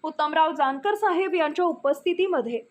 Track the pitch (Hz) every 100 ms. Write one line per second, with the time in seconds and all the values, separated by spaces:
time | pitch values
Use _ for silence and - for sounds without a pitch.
0 | 311 302 302 320 311 311 269 269 403 415
1 | 415 349 381 359 302 302 359 - 277 285
2 | - 349 381 339 233 233 -